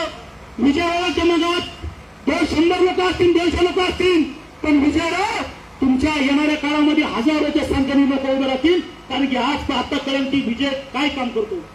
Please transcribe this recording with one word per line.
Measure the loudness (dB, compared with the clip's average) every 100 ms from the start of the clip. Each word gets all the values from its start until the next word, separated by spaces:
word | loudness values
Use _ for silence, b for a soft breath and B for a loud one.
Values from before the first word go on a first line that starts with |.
| -4 -10 -18 -20 -14 0
विजय | 0 2
पवारच्या | 0 -2 -2 0
मनात | 2 2 2 -2 -6 -10 -14 -14 -18 -6 -2
दोन, | 0 0
शंभर | 2 2 2
लोक | 2 2 0
असतील, | 2 4 4
दोनशे | 2 2
लोक | 0 2 -2
असतील, | 0 2 2 2 -6 -18 -6
पण | 2 4
विजयराव, | 4 2 0 0 -2 -4 -8 -12 -20 -2
तुमच्या | 2 2 2 2
येणाऱ्या | 2 2 2 0
काळामध्ये | 0 2 2 2
हजारोच्या | 0 0 0 0 0 0
संख्येने | 0 0 2 4 2
लोक | 2 0
उभे | 0 0
राहतील. | 0 2 2
कारण | -2 -12 -8 -4 0
की | 0
आज | 0 -2 -2
आतापर्यंत | -4 -4 -4 -2 -2 0
विजय | 0 0 -2 -2
काय | -4 -6 -4 -2
काम | -2 -4
करतो. | -4 -4 -6 -10